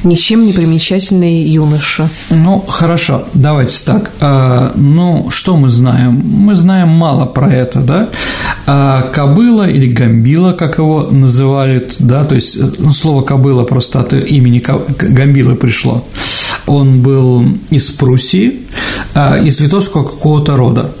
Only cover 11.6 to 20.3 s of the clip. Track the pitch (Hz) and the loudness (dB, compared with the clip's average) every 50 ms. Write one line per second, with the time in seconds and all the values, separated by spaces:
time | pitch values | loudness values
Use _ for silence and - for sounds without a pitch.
11.6 | 135 135 131 127 - - - - - 123 120 139 147 147 151 127 107 - - - | 0 0 0 -2 -2 -4 -6 -2 0 2 2 2 2 0 0 0 0 -2 -2 -2
12.6 | - 131 - - - 156 143 - - 160 151 139 131 - 143 135 127 139 135 123 | -2 -4 -2 0 0 0 0 0 0 0 0 0 0 0 0 2 2 2 2 0
13.6 | 117 - 131 127 120 - - 131 123 - - 135 135 - - 139 123 123 120 123 | 0 0 0 -2 -2 -2 -2 -2 -2 0 -2 -2 -2 0 2 2 2 4 2 0
14.6 | 123 - 143 143 - - 139 - - 190 135 123 135 143 139 139 131 123 127 - | 0 -2 -4 -4 -2 -4 -4 -4 0 0 2 2 2 2 2 2 2 2 0 0
15.6 | - 120 113 - - 131 117 117 123 - - - - - - - - - - - | 0 -2 -2 0 -2 -2 -2 -2 -6 -8 -10 -8 -6 -4 -4 -4 -4 -6 -6 -8
16.6 | - - 139 143 139 135 131 131 123 135 135 135 131 127 127 123 123 131 - - | -4 -2 0 2 2 2 2 4 2 2 2 2 2 2 2 2 2 0 -2 -2
17.6 | - - 156 139 - - - - 143 127 127 131 - - - 143 - 240 277 262 | -4 -2 -2 -2 -2 -2 -4 -2 0 0 2 0 0 0 0 0 0 0 -2 -4
18.6 | - - - - - - - - - - - - 143 135 135 202 - 156 131 - | -10 -12 -10 -10 -8 -8 -8 -8 -10 -6 -2 -2 0 0 0 0 0 0 0 0
19.6 | 151 143 165 202 196 196 - 160 139 139 - - - 151 | 0 0 0 0 -2 -2 -2 -2 -4 -4 -6 -4 -2 0